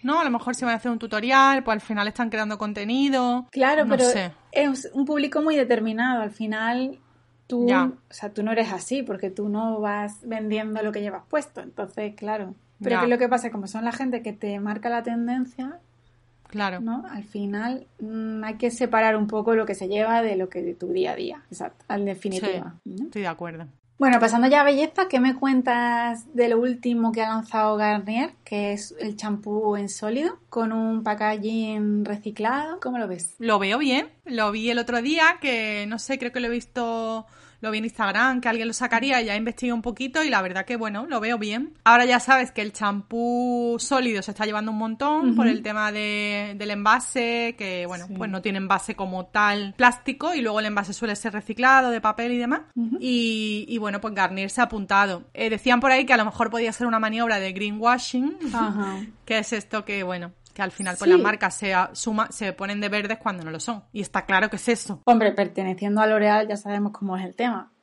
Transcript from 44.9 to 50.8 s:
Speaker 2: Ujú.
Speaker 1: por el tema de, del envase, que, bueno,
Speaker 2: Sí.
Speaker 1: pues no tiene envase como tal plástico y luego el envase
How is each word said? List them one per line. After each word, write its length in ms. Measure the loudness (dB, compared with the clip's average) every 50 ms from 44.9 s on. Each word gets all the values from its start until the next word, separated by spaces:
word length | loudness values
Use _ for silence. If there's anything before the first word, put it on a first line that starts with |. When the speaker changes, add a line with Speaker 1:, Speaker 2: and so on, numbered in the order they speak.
| -4 -2 0 2 2 4 4 4
Speaker 2:
Ujú. 60 | 4
Speaker 1:
por 100 | 6 6
el 140 | 4 4 2 0
tema 300 | -4 -2 -2 0 -2 -2
de, 600 | -2 -2 -2 -2 -2 -2 -2 -2 -2 -4 -6 -6
del 140 | -8 -6 -6
envase, 840 | -4 0 4 4 4 4 2 0 -2 0 0 0 0 0 -2 -2 -4
que, 280 | -6 -6 -6 -4 -4 -4
bueno, 200 | -6 -8 -8 -10
Speaker 2:
Sí. 80 | -10 -8
Speaker 1:
pues 120 | -6 -6 -6
no 120 | -4 -4
tiene 160 | -4 -4 -2
envase 380 | -2 0 2 0 0 0 -4 -8
como 320 | -6 -6 -6 -6 -6 -6
tal 460 | -2 2 2 4 4 2 0 -2 -4 2
plástico 560 | 6 6 6 6 4 -2 -6 -4 -2 -2 -2 0
y 80 | 0
luego 180 | 0 0 0 0
el 60 | -2
envase 260 | -2 -2 -2